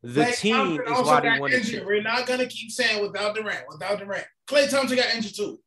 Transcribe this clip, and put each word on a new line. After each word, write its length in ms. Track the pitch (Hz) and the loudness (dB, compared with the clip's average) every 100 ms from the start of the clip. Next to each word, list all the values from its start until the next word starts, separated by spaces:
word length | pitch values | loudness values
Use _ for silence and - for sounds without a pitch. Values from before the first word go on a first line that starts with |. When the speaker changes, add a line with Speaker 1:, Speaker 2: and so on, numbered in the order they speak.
Speaker 1:
The 200 | 120 123 | -2 2
Speaker 2:
Klay 140 | 196 240 | 2 2
Speaker 1:
team 160 | 202 240 269 156 | 2 2 2 0
Speaker 2:
Thompson 80 | - | 0
Speaker 1:
is 60 | 247 | 0
Speaker 2:
also 120 | 247 | 4
Speaker 1:
why 100 | - | 4
they 60 | 233 | 4
Speaker 2:
got 100 | 226 | 0
Speaker 1:
won 120 | - | 2
the 60 | 240 | 0
Speaker 2:
injured. 140 | 220 214 | 0 -6
Speaker 1:
chip. 60 | 180 | -2
Speaker 2:
We're 160 | 208 | -2
not 260 | 214 240 247 | 0 -2 0
gonna 180 | 254 247 | -2 -2
keep 240 | - 226 | -6 -10
saying 300 | - 233 214 | -2 0 0
without 340 | 202 190 208 214 | -2 -2 -2 -2
Durant, 300 | 214 180 - | -6 -8 -10
without 300 | 151 185 202 | -10 -4 -4
Durant. 260 | 196 190 - _ - | -4 -8 -8 _ 2
Klay 220 | 285 277 | 4 4
Thompson 280 | 277 262 254 | 2 2 2
got 160 | 240 233 | 2 0
injured 200 | 214 - | -4 -6
too. 240 | 208 - | -8 -8